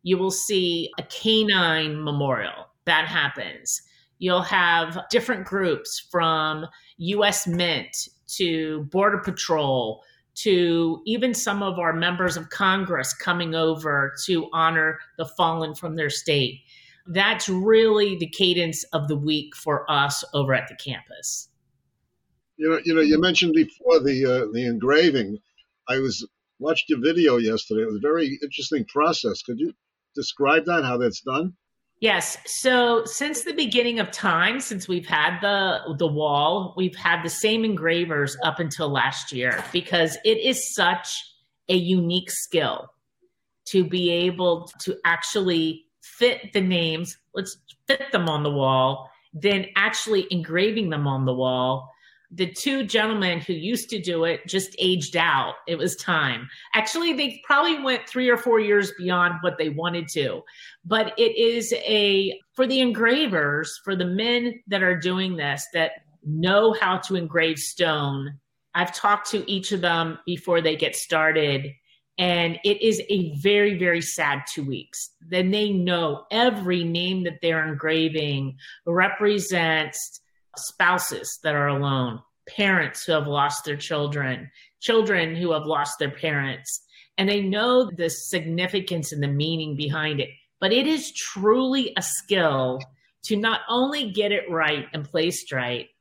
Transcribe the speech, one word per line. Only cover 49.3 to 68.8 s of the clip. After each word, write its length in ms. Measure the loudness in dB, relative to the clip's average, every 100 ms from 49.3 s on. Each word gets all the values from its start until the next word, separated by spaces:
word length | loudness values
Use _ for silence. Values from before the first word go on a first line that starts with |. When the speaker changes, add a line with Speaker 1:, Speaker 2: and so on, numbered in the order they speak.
Speaker 1:
then 320 | -4 0 0 0 0
actually 520 | 0 -2 0 0 0
engraving 640 | -4 -2 0 2 0 -2
them 160 | -2 0
on 180 | 0 0
the 80 |
wall. 540 | 0 0 0 0 -2 -6 _ _ _ _
The 160 | -6 -6
two 360 | -4 -2 -2 0
gentlemen 560 | 0 2 0 0 -2
who 100 | -4
used 380 | -4 -2 -4 -4
to 120 | -6
do 220 | -4 0
it 240 | 0 -2 -4
just 260 | -4 -4 -2
aged 380 | 0 0 -2 0
out. 380 | 2 0 -2 -8 -8
It 100 | -4
was 200 | -4 -4
time. 500 | -2 0 0 -4 -8 -18 -2
Actually, 380 | 0 0 -2 -2
they 300 | 0 -2 -6
probably 400 | 2 4 4 0
went 240 | 0 -2 -2
three 220 | 0 2
or 80 | 2
four 240 | 4 2
years 320 | 4 2 2 -4
beyond 360 | -2 2 2 2
what 160 | -4 -2
they 100 | -4
wanted 400 | -2 -4 -4 -4
to. 260 | -4 -2 -4 -10 -20 -20 -20 -2
But 280 | 0 0 2
it 180 | 2 4
is 360 | 2 2 -2
a, 640 | -4 0 2 4 4 2 -4 _
for 120 | 0 2
the 140 | 4
engravers, 1000 | 2 2 2 4 2 2 0 0 -4 -8
for 140 | -6 -2
the 80 | -2
men 560 | -2 0 0 -2 -6 -4
that 140 | 2
are 160 | 2 2
doing 380 | 0 -2 -2 -2
this, 320 | -4 -4 -4
that 180 | -2 -2 -4 _ _ -6
know 460 | 0 4 6 6
how 280 | 4 0 0
to 180 | -2 -4
engrave 400 | 0 0 2 0
stone, 800 | -8 -2 0 2 -2 -4 -6 -12 _ _ _
I've 220 | -2